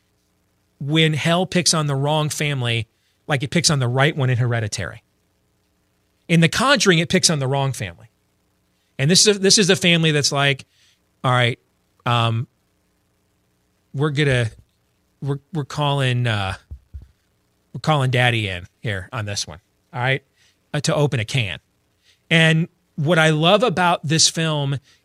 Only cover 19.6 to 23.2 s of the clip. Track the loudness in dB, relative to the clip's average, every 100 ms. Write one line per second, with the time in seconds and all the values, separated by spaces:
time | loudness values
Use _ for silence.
19.6 | _ _ _ -6 -4 -4 -6 _ _ _
20.6 | _ -6 -2 0 0 -2 -2 -4 -4 -8
21.6 | _ _ _ _ _ _ 0 2 4 2
22.6 | -2 _ _ -4 0 4